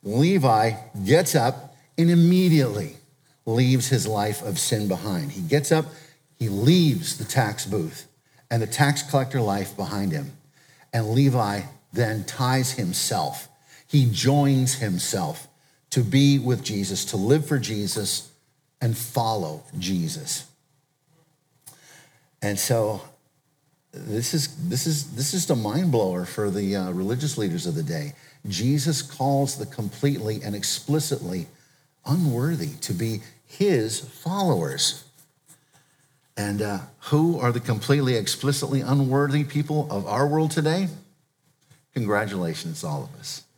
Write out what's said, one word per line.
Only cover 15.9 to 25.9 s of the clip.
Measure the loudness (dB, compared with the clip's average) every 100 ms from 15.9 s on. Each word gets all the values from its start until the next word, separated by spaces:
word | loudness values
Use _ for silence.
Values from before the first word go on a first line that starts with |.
to | 0
be | 2 6 6 6
with | 2 0
Jesus, | -2 -4 -2 -4 -4
to | -2
live | 4 2 4
for | -2
Jesus, | -2 -4 -4 -4 -4 -6 -8 _ _ _ _ _
and | -2 -2
follow | -4 -2 0 -2 -4 -8 -12 -8
Jesus. | -4 -2 -2 -6 -8 -10 -10 _ _ _ _ _ _ _ _ _ _ _ -20 -20 -20 -20 _ _ _ _
And | -4 -2
so | 0 2 2 -2 -10 _ _ _ _ _ _ _ _
this | -16 -6 -4 -2
is, | -2 -4 -6
this | -4 -2 -2
is, | -2 -4 -6
this | -4
is | -2
the | 0 0
mind | 0 0 2